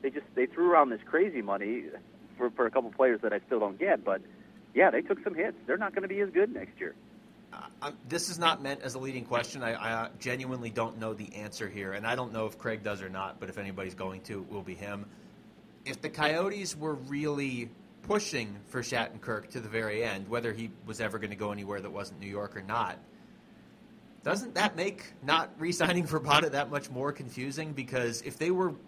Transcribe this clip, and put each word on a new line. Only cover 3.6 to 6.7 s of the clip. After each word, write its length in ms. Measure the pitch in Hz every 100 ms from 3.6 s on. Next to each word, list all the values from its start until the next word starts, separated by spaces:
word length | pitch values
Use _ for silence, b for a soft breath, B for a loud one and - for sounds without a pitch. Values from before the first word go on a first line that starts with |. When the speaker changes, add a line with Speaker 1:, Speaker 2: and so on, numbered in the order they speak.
| 104 95
Speaker 1:
get, 240 | 190 135
but, 180 | 95 95 - B B B -
yeah, 160 | - 180
they 100 | 117
took 220 | - 196
some 100 | 208
hits. 240 | 160 208 -
They're 120 | - 175
not 180 | 202
gonna 120 | 196 190
be 120 | 196
as 100 | 202
good 240 | 349 -
next 260 | - 95